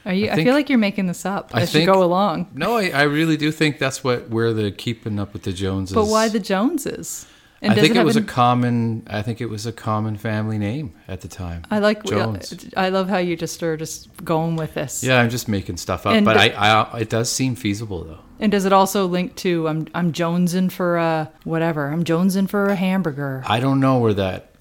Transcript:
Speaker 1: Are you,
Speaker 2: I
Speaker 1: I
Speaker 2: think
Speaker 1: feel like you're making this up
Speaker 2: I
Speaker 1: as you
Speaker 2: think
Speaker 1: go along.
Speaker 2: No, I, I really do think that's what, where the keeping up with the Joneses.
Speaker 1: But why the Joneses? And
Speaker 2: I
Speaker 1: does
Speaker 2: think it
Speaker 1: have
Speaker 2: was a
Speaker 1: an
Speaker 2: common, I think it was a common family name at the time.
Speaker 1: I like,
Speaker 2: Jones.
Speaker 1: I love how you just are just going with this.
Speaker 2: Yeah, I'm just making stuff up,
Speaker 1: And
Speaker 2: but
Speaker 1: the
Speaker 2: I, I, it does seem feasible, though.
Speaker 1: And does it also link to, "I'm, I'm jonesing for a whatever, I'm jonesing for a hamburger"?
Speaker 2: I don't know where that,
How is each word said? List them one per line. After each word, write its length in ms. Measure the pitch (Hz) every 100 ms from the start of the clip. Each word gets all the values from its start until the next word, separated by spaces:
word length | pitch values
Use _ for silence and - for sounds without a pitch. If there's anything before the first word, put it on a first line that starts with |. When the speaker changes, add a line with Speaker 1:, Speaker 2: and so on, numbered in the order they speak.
| 208
Speaker 1:
Are 80 |
you, 140 | 185 208
Speaker 2:
I 40 |
Speaker 1:
I 20 | 196
Speaker 2:
think 120 | 247
Speaker 1:
feel 60 |
like 160 | 285 285
you're 80 | 254
making 300 | 202 202 185
this 180 | 170 180
up 240 | 196 - 117
Speaker 2:
I 60 |
Speaker 1:
as 120 | 165
you 60 | 151
Speaker 2:
think 120 | 170
Speaker 1:
go 120 | 190
along. 480 | 175 180 202 160 175
Speaker 2:
No, 240 | 123 185 233
I, 120 | 185
I 120 | 139
really 340 | 147 147 165 151
do 160 | 151
think 280 | 151 156 -
that's 240 | 135 -
what, 260 | 127 120 -
where 240 | 113 117
the 180 | 110 104
keeping 480 | 95 123 113 113 104
up 140 | 98
with 80 | 107
the 100 | 101
Joneses. 420 | 90 95 95 95 220
Speaker 1:
But 100 | 214
why 240 | 220 226
the 100 | 214
Joneses? 840 | 190 190 247 330 - - 170 - - - _ _
And 120 | -
Speaker 2:
I 20 | 107
Speaker 1:
does 60 |
Speaker 2:
think 140 | 156 240
it 20 |
Speaker 1:
have 80 | 160
Speaker 2:
was 100 | 110
a 40 |
Speaker 1:
an 60 | 101
Speaker 2:
common, 800 | 127 123 123 123 120 113 113 -
I 120 | 107
think 200 | 107 113
it 60 | 120
was 180 | 107 117
a 80 |
common 420 | - 110 107 110 104
family 420 | 117 107 107 107
name 360 | 101 139 123 - -
at 100 | 95
the 80 | 90
time. 360 | - 90 85 82
Speaker 1:
I 100 | 214
like, 260 | 208 214 -
Speaker 2:
Jones. 600 | 202 180 196 - 175 - -
Speaker 1:
I 100 | 190
love 220 | 190 185
how 80 | 196
you 180 | 180 165
just 260 | 165 -
are 140 | 170 156
just 320 | 156 - - -
going 320 | - 160 165 160
with 180 | 151 -
this. 280 | 143 -
Speaker 2:
Yeah, 160 | 123 127
I'm 100 | 117
just 200 | 120 -
making 260 | 101 - 87
stuff 300 | - 92 104
up, 80 |
Speaker 1:
And 120 | 220 107
Speaker 2:
but 100 | 110
Speaker 1:
the 220 | 110 -
Speaker 2:
I, 240 | 104 110
I, 160 | 113 117
it 80 | 110
does 200 | 113 117
seem 260 | - 131 113
feasible, 500 | 104 101 110 87 80
though. 140 | 82 - -
Speaker 1:
And 100 | 214
does 140 | 202
it 80 | 190
also 340 | 190 196 208 185
link 280 | 180 180 -
to, 300 | 185 170 160
"I'm, 200 | 160 156
I'm 200 | 170 175
jonesing 580 | 147 170 175 180 185 185
for 240 | - 175 170
a 340 | 165 160 156 -
whatever, 460 | 160 165 165 151 139
I'm 160 | 160 165
jonesing 420 | 165 190 190 190
for 200 | 208 196
a 80 | 196
hamburger"? 640 | 185 190 165 139 139 135 127
Speaker 2:
I 140 | 113
don't 220 | 135 135
know 160 | 135 131
where 140 | 113
that, 380 | 101 95 92 - _